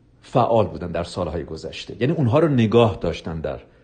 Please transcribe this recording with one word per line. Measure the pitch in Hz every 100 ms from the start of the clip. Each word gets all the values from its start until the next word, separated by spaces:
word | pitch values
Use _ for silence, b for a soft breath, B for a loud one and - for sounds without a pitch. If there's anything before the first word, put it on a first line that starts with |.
| b _
فعال | - 135 117 113 95
بودن | 76 87
در | 85
سالهای | 80 - 87 82
گذشته، | 71 78 76 - - 85
یعنی | 127
اونها | 175 123 143
رو | 165
نگاه | 131 110 117 113 -
داشتن | 87 78 - 82
در | 76 64 - b